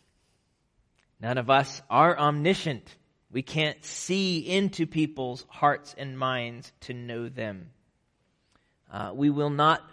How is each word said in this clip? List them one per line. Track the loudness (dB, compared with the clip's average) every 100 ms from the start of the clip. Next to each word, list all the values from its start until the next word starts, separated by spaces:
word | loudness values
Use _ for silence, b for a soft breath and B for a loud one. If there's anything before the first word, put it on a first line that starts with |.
| _ _ _ _ _ _ _ _ _ _ _ _
None | -4 -2
of | 4
us | 4 2 -4 0
are | 6 6 4
omniscient. | 2 2 0 0 -2 -6 -10 -20 _ _ _
We | -8
can't | -4 -2 -2 -4
see | -12 -10 -2 0 0 -2
into | 0 0 0 0 -2
people's | 0 -2 -2 -8 -8 -14
hearts | 2 2 2 -4 -14
and | -12 -4
minds | -2 -2 -4 -10 -18 _
to | -12
know | -12 -8 -8 -8
them. | -8 -8 -8 -14 -20 _ _ _ _ _ _ _ _ _ _ _
Uh, | -10 -8
we | 0 2
will | 2 0
not | 4 4 4 -2